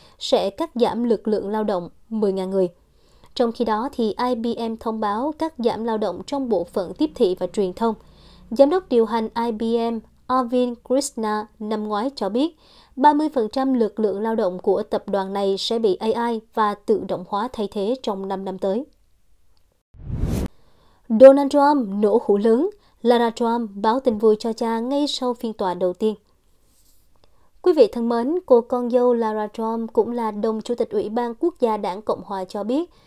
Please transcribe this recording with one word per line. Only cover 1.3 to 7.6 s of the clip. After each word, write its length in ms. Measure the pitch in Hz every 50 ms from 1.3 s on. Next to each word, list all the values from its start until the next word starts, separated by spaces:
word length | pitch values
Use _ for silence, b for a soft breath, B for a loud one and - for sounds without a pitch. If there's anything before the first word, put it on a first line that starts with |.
| 214 196 196 196
lao 160 | 208 214 214
động 240 | 208 208 180 175 160 - - - -
mười 240 | 226 220 208 202 190
ngàn 180 | 190 185 185
người. 180 | 190 196 185 175 - _ _ b b b b b b b b b b
Trong 180 | - 254 233 220
khi 120 | - 240
đó, 240 | 220 214 214 233 277 -
thì 220 | - 233 214 - - 240 247
I 60 | 254
B 120 | 226 226 240 233 - 233 226
M 60 | 226
thông 240 | 220 - 233 220 220
báo 340 | 214 202 202 214 254 302 302 -
cắt 160 | 320 320 320 -
giảm 260 | 226 233 180 - 226
lao 140 | 233 220 214
động 240 | 220 196 175 180 190
trong 220 | - 285 277 269 240
bộ 160 | 226 175 170
phận 300 | 175 - 220 185 165 185
tiếp 160 | - 302 311 -
thị 220 | - 247 185 185 -
và 80 | 185
truyền 260 | 180 - -